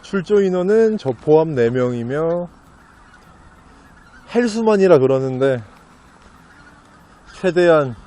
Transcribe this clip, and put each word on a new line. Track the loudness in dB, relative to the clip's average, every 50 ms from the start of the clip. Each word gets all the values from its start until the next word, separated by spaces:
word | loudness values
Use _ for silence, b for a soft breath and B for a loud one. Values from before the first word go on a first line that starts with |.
출조 | _ -6 -6 -6 -4 0 0 0
인원은 | 0 0 -2 -2 -2 0 2 2 2 0 -2 -4
저 | -6 -6
포함 | -8 -6 0 2 2 2 2 0 0
네 | 0 0 0
명이며 | 0 -2 -2 -2 -4 -6 -8 -6 -6 -4 -4 -4 -4 -6 -8 -10 -16 -20 _ -20 -20 -20 -20 -20 -20 -20 -20 -20 -20 -20 -20 -20 -20 -20 -20 -20 -20 -20 -20 -20 -20 -20 -20 -20 -20 -20 -20 -20 -20 -20 -20 -6 -2
헬수만이라 | -2 -2 -2 -2 -2 0 0 2 2 4 4 4 4
그러는데 | 4 2 0 0 -2 -4 -4 -2 -2 -2 -2 -4 -8 -14 -20 -20 -20 -20 -20 _ _ -20 _ _ -20 -20 -20 -20 -20 _ -20 -20 -20 -20 -20 -20 _ -20 -20 -20 -20 _ -20 _ _ -20
최대한 | -18 -6 -6 -2 0 2 4 4 4 4 2 -2 -6 -14 -18